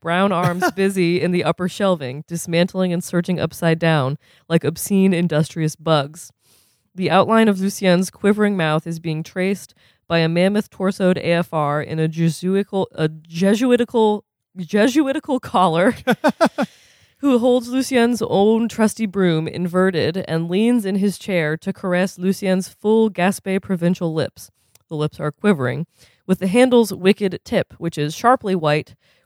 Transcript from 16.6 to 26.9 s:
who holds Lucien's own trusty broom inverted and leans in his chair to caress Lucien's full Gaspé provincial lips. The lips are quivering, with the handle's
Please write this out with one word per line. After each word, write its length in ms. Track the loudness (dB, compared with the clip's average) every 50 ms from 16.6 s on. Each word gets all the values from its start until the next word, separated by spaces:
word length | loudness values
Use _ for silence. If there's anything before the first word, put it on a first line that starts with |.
| -6 -6 _ _ _ _ _ _ _ _ _ _ 0
who 160 | 2 2 4
holds 300 | 4 4 2 2 0 -2
Lucien's 520 | -2 -2 -2 0 2 2 2 2 2 0
own 480 | -2 0 2 2 4 4 4 2 0 -2
trusty 380 | 0 0 0 0 0 -2 -6
broom 400 | -4 0 0 2 2 2 2 -2 -4
inverted 760 | -4 -4 -6 -2 0 2 2 2 2 0 -2 -2 -2 -4 -6 -4
and 220 | -4 -4 -2 -2
leans 340 | 0 2 2 2 2 2 0
in 120 | 0 -2
his 220 | 0 0 0 -2 -4
chair 380 | -6 -4 -2 0 0 0 -2
to 160 | -4 -4 -8 -8
caress 460 | -6 -4 -2 0 0 0 -2 -4 -4
Lucien's 500 | -2 -2 -2 -2 0 0 0 0 -2 -6
full 420 | -12 _ _ 2 4 4 4 2
Gaspé 520 | 0 0 0 0 0 -2 _ -4 -4 -4 -2
provincial 500 | -4 -4 -2 0 0 0 0 -2 -4 -2
lips. 380 | -2 -4 -4 _ -14 -20 -20 _ _ _ _ _ _ _ _
The 80 | -6
lips 240 | -4 -4 -4 _ -6
are 100 | -8 -8
quivering, 560 | -8 _ 0 0 2 2 0 -4 -2 -4 -8 _ _ _ -20 _ _ _ _
with 140 | -2 -2 -2
the 80 | -2 0
handle's 440 | 4 4 4 6 6 4 4 2